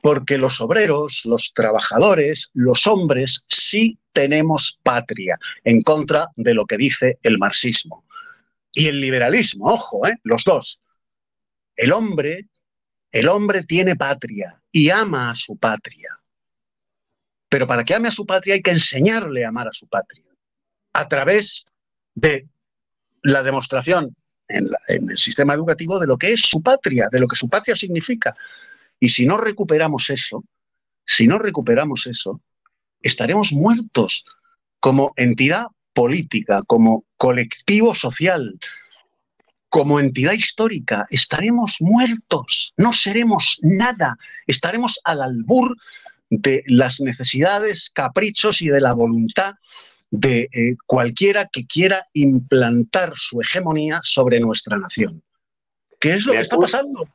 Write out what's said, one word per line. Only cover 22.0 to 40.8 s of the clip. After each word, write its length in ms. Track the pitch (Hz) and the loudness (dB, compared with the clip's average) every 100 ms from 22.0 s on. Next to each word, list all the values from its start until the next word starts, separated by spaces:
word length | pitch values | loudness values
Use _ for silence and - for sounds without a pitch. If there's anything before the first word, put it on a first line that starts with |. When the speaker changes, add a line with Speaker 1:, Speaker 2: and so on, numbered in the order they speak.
| _ | _
Speaker 1:
de 340 | - 156 135 139 _ _ _ _ _ _ _ | -2 0 0 -8 _ _ _ _ _ _ _
la 200 | 143 139 | 0 2
demostración 720 | 135 139 - 131 131 180 139 - _ _ _ | 0 -2 -2 -4 0 0 -2 -12 _ _ _
en 220 | - - | -4 -4
la, 100 | - - | -6 -4
en 240 | - - | -4 -2
el 60 | - | -4
sistema 360 | - - 143 | -4 0 0
educativo 440 | 147 165 156 165 190 | 0 -2 -2 -2 -2
de 80 | 156 | 0
lo 100 | - | 0
que 160 | 185 | 0
es 80 | 226 | 0
su 200 | - 156 | 0 0
patria, 460 | 160 269 - 127 101 | 2 2 2 0 0
de 80 | 127 | 2
lo 80 | 123 | 0
que 80 | - | 0
su 140 | 123 | -2
patria 260 | 208 233 202 | -2 -2 -4
significa. 600 | 190 170 165 233 127 - - - - - _ _ | -2 -4 -4 -4 -4 -6 -20 -20 -20 -20 _ _
Y 100 | 123 | 0
si 160 | - 127 | 2 2
no 120 | 208 | 2
recuperamos 720 | 226 208 170 156 160 151 - | 0 -4 0 2 2 -2 -4
eso, 340 | 135 - 107 - _ _ _ _ _ - | -6 -6 -10 -14 _ _ _ _ _ -6
si 220 | - 226 | 2 4
no 100 | 208 | 4
recuperamos 680 | 214 156 120 117 151 123 - | -2 -4 0 0 0 -6 -8
eso, 340 | 117 95 139 _ _ _ _ _ _ | -8 -8 -10 _ _ _ _ _ _
estaremos 500 | 117 - 120 196 202 | -6 -4 0 0 0
muertos 720 | 143 196 233 226 123 101 - - _ _ _ _ _ | 2 2 2 0 -2 0 -4 -10 _ _ _ _ _
como 340 | 135 135 139 - | 2 2 0 0
entidad 500 | 123 113 135 185 233 _ _ | 0 2 0 0 -4 _ _
política, 720 | - 120 175 160 - 107 101 98 | 0 0 0 -4 -6 0 -2 2
como 400 | 117 113 110 _ _ | 4 6 4 _ _
colectivo 760 | 127 123 113 - - 208 226 | 0 2 -2 -6 0 4 4
social, 640 | - 123 - 170 175 113 92 - - _ _ _ _ _ _ _ _ _ | 2 -6 -2 -2 0 -4 -12 -18 -20 _ _ _ _ _ _ _ _ _
como 300 | 156 143 147 | 0 4 2
entidad 340 | 139 131 123 | 2 2 0
histórica. 720 | 226 - - 220 - | 0 -2 -2 -2 -2